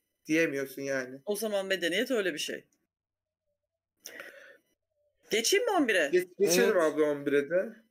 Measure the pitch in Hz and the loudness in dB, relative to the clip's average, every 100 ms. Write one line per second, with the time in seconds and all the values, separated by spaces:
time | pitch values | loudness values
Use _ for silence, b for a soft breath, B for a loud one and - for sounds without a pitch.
0 | _ _ - 156 160 139 135 135 139 135 | _ _ -2 0 0 -2 -6 -8 -6 -6
1 | 127 135 - 208 220 202 190 190 165 180 | -6 -10 -8 -6 -4 -4 -2 -2 -2 -2
2 | 247 240 185 151 - - - _ _ _ | -2 -2 -2 -4 -8 -10 -14 _ _ _
3 | _ _ _ _ _ _ _ _ _ _ | _ _ _ _ _ _ _ _ _ _
4 | - B B B B B _ _ _ _ | -20 B B B B B _ _ _ _
5 | _ _ _ 415 - 392 480 381 254 185 | _ _ _ -2 2 2 2 2 2 2
6 | 143 180 180 - 196 180 196 190 156 147 | 2 2 0 0 2 4 4 4 2 2
7 | 151 147 143 143 143 175 220 - _ | 0 0 0 0 0 -2 -2 -8 _